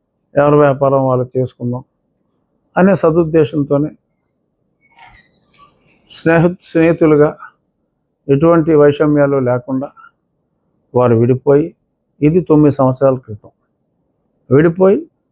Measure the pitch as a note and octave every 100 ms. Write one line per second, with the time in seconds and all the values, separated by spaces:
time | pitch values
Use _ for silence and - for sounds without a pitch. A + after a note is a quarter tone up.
0 | _ _ _ C#3+ D3 D3 D3 C3+ C3+ C#3
1 | C3 B2+ B2+ C3 B2+ - A#2+ B2 - _
2 | _ _ _ _ _ _ _ - F#3 F#3+
3 | E3 D#3+ E3 D#3+ D3 D#3 C#3+ C#3+ D3+ -
4 | _ _ _ _ _ _ _ _ B5+ B5+
5 | - C6 B5+ B5+ _ _ _ _ _ _
6 | _ - E3 E3 F3 F3+ - E3 E3 E3
7 | D#3+ D3 D3+ - - _ _ _ _ _
8 | _ _ - C#3 E3 E3+ D#3+ D3+ D3 C#3+
9 | D#3 D3 C#3+ C#3 B2 B2 C3+ C3 C#3+ -
10 | - _ _ _ _ _ _ _ _ B2
11 | B2 A2+ A#2+ B2+ - C#3+ E3 - _ _
12 | _ _ D3 F3 - D3+ D3 C3+ C3 C3
13 | C3+ C3 A#2+ G#2+ - _ _ _ _ _
14 | _ _ _ _ - C3 E3+ E3+ F#3+ B3
15 | E4 _ _